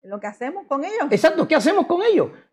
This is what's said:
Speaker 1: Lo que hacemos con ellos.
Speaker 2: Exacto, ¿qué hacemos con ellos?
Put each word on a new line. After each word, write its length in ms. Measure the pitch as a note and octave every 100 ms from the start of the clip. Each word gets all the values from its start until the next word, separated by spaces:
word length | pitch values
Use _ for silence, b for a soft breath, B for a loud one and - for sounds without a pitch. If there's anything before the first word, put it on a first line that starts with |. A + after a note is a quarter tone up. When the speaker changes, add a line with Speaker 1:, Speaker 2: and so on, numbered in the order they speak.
Speaker 1:
Lo 160 | F#3+ G3+
que 80 | G#3
hacemos 380 | G#3 B3+ F#4+ F#4
con 160 | C#4 E4
ellos. 220 | G#4+ D4
Speaker 2:
Exacto, 380 | G3+ - F#4 -
¿qué 80 | D#4
hacemos 320 | A#3+ G4+ -
con 140 | F4
ellos? 260 | A4+ F#4 C3 B B